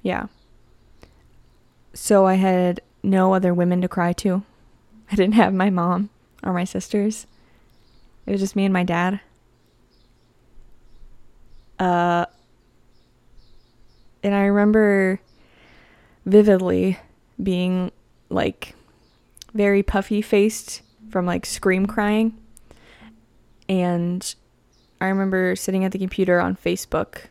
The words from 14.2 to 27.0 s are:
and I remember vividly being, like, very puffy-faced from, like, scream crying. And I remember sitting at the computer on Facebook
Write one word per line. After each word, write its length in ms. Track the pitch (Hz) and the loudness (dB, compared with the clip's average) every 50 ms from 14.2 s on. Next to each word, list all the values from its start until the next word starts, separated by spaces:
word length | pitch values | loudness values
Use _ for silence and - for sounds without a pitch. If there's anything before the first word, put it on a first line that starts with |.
| - | -4
and 100 | 202 202 | -2 0
I 120 | 202 196 | 2 2
remember 760 | 202 202 202 208 208 214 220 214 208 202 196 190 190 185 196 _ _ _ _ - _ _ _ - - - - - _ _ _ _ _ _ _ _ | 2 2 4 4 4 4 4 4 4 4 2 2 0 -2 -4 _ _ _ _ -20 _ _ _ -20 -20 -20 -20 -20 _ _ _ _ _ _ _ _
vividly 720 | 185 190 208 208 208 196 185 185 180 180 180 185 190 185 - - _ _ _ _ _ _ - | 6 6 6 8 8 6 4 4 0 0 0 0 0 -2 -4 -8 _ _ _ _ _ _ -8
being, 520 | 185 196 185 180 180 180 185 185 180 180 - _ _ _ _ _ _ _ | -4 -2 -2 -2 0 -2 -2 -2 -4 -6 -8 _ _ _ _ _ _ _
like, 440 | - 190 - - - _ - - - - _ _ _ _ _ _ _ _ _ _ _ - - _ - | -4 -2 -2 -2 -4 _ -16 -20 -20 -20 _ _ _ _ _ _ _ _ _ _ _ -20 -20 _ -4
very 300 | 214 202 202 202 196 196 | 0 0 2 2 2 0
puffy-faced 1000 | - - 202 196 - 214 202 214 - - 208 202 214 214 - - - - - - _ _ _ 220 220 | 0 -2 -2 -2 -2 -2 -4 -2 0 2 2 2 2 0 -4 -12 -14 -16 -18 -18 _ _ _ -20 -8
from, 160 | - 190 180 | -6 -4 -2
like, 220 | 180 175 180 - | -2 -4 -4 -6
scream 400 | - - - - 196 185 185 190 | -8 -10 -4 -2 0 0 0 0
crying. 500 | 202 - - 208 208 214 214 226 226 220 - - - - - - - - - - - - - - 220 - _ _ _ _ _ _ _ _ _ _ _ | -2 -2 -2 -2 0 0 0 0 -2 -4 -6 -20 -20 -20 -20 -20 -20 -20 -20 -20 -20 -20 -20 -20 -20 -20 _ _ _ _ _ _ _ _ _ _ _
And 680 | 190 185 180 175 175 175 170 175 175 180 - - - _ _ _ _ _ _ _ _ _ _ _ _ _ | -2 0 0 0 -2 -2 -2 -4 -4 -6 -8 -10 -14 _ _ _ _ _ _ _ _ _ _ _ _ _
I 60 | 190 | -4
remember 480 | 190 190 196 196 190 190 185 185 180 185 | -2 -2 0 -2 0 0 0 0 0 -2
sitting 300 | 190 - - 190 190 190 | -4 -4 -4 -2 -2 -2
at 80 | 190 190 | -2 -2
the 80 | 190 | -4
computer 400 | 190 185 - - 190 180 180 175 | -6 -6 -2 -2 0 2 2 2
on 160 | 180 180 185 | 2 0 -4
Facebook 680 | - - - 170 190 - - - 156 | -4 -4 -4 -4 -4 -6 -6 -6 -6